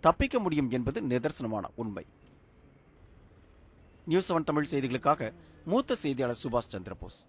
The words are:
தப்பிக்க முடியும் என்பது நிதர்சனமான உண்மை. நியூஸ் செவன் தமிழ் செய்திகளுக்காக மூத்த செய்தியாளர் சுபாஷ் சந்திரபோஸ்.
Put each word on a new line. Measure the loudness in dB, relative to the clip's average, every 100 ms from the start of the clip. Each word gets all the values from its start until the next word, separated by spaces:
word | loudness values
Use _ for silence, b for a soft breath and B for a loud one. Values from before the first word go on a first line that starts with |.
தப்பிக்க | 6 4 4 2
முடியும் | 2 2 2
என்பது | 0 -2 -2
நிதர்சனமான | 0 0 0 -4 -4 -4 -6 -6
உண்மை. | -8 -8 -12 _ -20 -20 -20 -20 -20 -20 _ _ -20 -20 -20 -20 -20 -20 -20 -20 -20 -18 2
நியூஸ் | 2 4
செவன் | 0
தமிழ் | 2 0 0
செய்திகளுக்காக | 0 0 0 2 2 0 -8 B B 0
மூத்த | 0 2 -2
செய்தியாளர் | -2 0 0 -2
சுபாஷ் | -2 -2 -2
சந்திரபோஸ். | -10 -10 -12 -14 -16